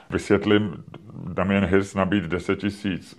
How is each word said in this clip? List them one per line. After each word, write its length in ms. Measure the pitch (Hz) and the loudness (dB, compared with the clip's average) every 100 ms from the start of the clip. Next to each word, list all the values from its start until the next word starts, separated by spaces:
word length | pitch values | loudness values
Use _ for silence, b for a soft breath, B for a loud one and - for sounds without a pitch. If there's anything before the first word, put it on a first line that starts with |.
| - | -6
Vysvětlím, 760 | 95 - 98 104 104 104 - - - 110 117 85 | -4 2 2 4 4 2 -6 -14 -20 -18 -14 -8
Damien 300 | 87 92 98 | -2 0 2
Hirst 300 | 90 98 95 98 | 4 2 2 0
nabídl 320 | 92 101 82 | 0 0 0
deset 300 | 87 92 98 | -2 -2 -2
tisíc 560 | 104 101 101 85 - | -4 -4 -4 -6 -8